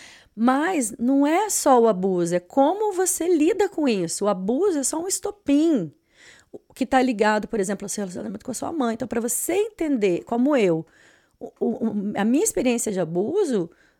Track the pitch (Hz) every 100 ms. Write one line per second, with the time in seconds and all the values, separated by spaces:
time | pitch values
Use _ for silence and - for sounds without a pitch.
0 | - - _ - 233 269 330 359 220 -
1 | 240 277 285 339 427 - 302 254 226 185
2 | 190 180 170 175 180 269 277 392 427 359
3 | 370 - 330 339 311 403 392 349 285 202
4 | 170 - 202 185 185 262 403 302 262 311
5 | 370 - 415 - - 285 330 269 160 -
6 | _ _ - - _ - - - 247 269
7 | 254 208 214 214 220 220 185 196 202 -
8 | 196 185 208 196 - 226 - 330 240 226
9 | 240 233 226 - - 370 440 - 320 262
10 | 202 170 - 233 262 285 196 160 - _
11 | - _ _ _ 226 - 240 220 220 208
12 | 196 - 214 269 440 - 254 233 220 190
13 | 160 170 214 381 349 220 165 - _